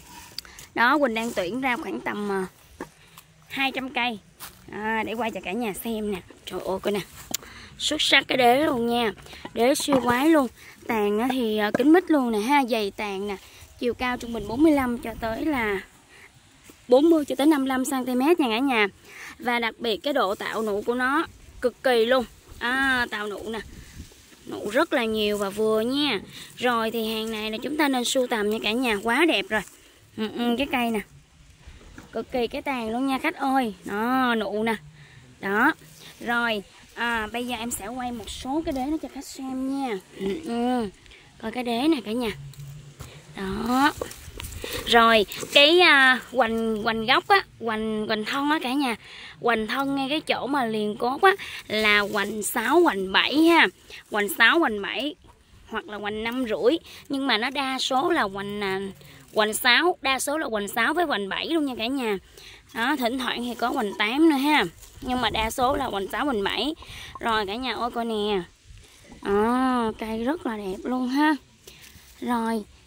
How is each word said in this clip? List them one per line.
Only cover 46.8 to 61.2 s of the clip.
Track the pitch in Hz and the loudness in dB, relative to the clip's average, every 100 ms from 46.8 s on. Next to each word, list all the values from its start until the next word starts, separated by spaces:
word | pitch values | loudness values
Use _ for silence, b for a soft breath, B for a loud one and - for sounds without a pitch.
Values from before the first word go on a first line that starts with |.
hoành | 226 226 220 | 0 0 2
gốc | 294 - | 2 4
á, | 403 - - | 2 2 -8
hoành, | 226 214 220 214 214 | -6 -4 -2 -2 -2
hoành | 214 | -2
thân | 214 277 285 | -2 -2 0
á | 311 | 0
cả | 247 | 0
nhà. | 269 269 214 B B B B | -2 -2 -4 B B B B
Hoành | 233 226 214 | 0 0 0
thân | 254 277 277 | -2 -2 -2
ngay | 269 | -2
cái | 302 | -2
chỗ | - 233 233 | -2 -2 -2
mà | 285 233 | -2 0
liền | 220 208 214 | -2 -2 -2
cốt | 240 285 | -4 2
á | 381 - B B B | 2 2 B B B
là | 214 214 208 | 0 4 4
hoành | 202 208 202 214 | 2 -2 -2 -4
sáu, | 202 240 233 320 | -4 -2 2 4
hoành | 330 196 190 | 4 2 0
bảy | 190 - 277 | 2 4 4
ha. | 330 339 208 - B B B | 6 6 4 0 B B B
Hoành | 214 202 | -4 -2
sáu, | - 233 311 | 4 6 6
hoành | 285 208 | 2 0
bảy | 196 208 277 - - - _ - - | -4 -4 -6 -8 -18 -20 _ -20 -10
hoặc | 220 214 | -10 -8
là | 208 | -8
hoành | 208 214 | -6 -6
năm | 226 247 240 | -4 -4 -2
rưỡi, | 180 220 330 B B B | 2 2 2 B B B
nhưng | 269 269 | -4 0
mà | 214 | 0
nó | 247 | 0
đa | 277 269 262 | -4 -4 -2
số | - 262 349 | -2 0 2
là | 330 | 2
hoành, | 214 196 202 208 | 0 -2 -8 -6
à, | 196 190 196 - B B B | -4 -4 -6 -10 B B B
hoành | 220 214 | 0 0
sáu, | 214 254 240 339 - | 2 4 4 4 0
đa | 269 262 | -2 -2
số | - 302 | -2 -2
là | 277 | -2
hoành | 214 202 | -4 -4
sáu | 240 233 | -2 0
với | 320 | 2
hoành | 349 214 | 0 0